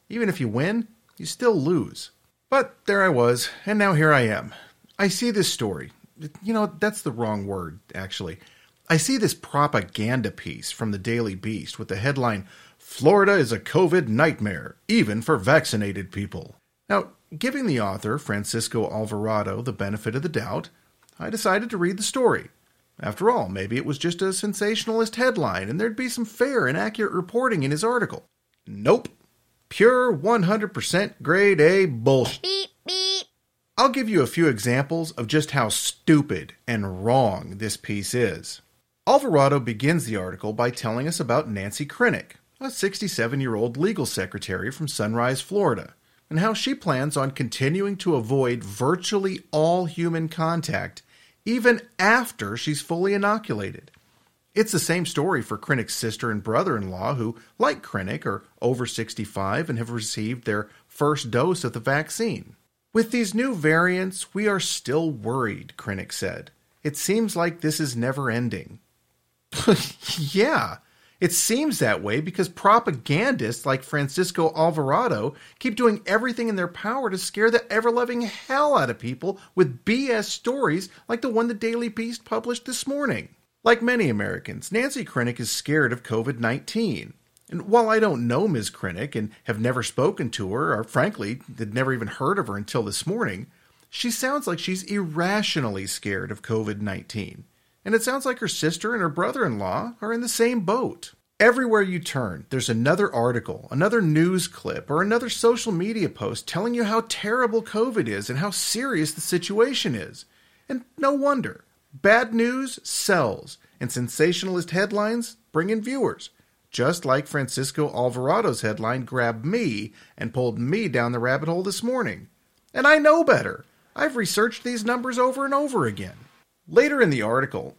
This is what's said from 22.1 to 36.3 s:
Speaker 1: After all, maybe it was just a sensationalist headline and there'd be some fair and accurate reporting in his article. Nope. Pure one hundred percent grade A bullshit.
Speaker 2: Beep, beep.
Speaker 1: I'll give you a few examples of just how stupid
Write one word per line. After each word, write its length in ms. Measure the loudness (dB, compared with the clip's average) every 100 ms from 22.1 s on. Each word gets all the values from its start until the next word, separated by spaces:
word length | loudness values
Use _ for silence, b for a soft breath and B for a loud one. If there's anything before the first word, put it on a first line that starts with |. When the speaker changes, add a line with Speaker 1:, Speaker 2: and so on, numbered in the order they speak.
| 2 2 2 -4 _ _ _ _ -10
Speaker 1:
After 280 | -8 0 2
all, 200 | 2 0
maybe 280 | -4 -4 -4
it 80 |
was 140 | -4 -2
just 240 | -4 -2
a 100 | -2
sensationalist 840 | -2 -4 -2 -2 -2 -2 0 0 0
headline 520 | 0 2 0 -2 -2
and 120 | -2
there'd 160 | -2 -2
be 120 | -4
some 160 | -4
fair 440 | -6 -2 0 2 0
and 100 | 0
accurate 340 | -2 -2 -2
reporting 520 | -2 -4 -2 0 0
in 80 | 0
his 100 | 0
article. 420 | 0 0 -2 -6 -16 _ _ _ -16
Nope. 400 | -2 4 4 2 _ _ _ _ _ _
Pure 440 | 4 6 6 4
one 320 | 2 2 4
hundred 280 | 4 2 -2
percent 480 | -6 0 0 0 -2
grade 360 | 2 4 6 8
A 260 | 6 6 4
bullshit. 540 | 2 4 4 4 -2
Speaker 2:
Beep, 300 | -4 -4 -6 _ -8
beep. 400 | -4 -2 -4 -6 _ _ _ _ 2
Speaker 1:
I'll 120 | 2
give 200 | 2 2
you 140 | 2
a 60 | 2
few 180 | 4 2
examples 640 | 2 2 0 0 -4 -4
of 160 | -6 0
just 240 | 0 2
how 200 | 0 0
stupid 840 | 0 -4 0 6 6 4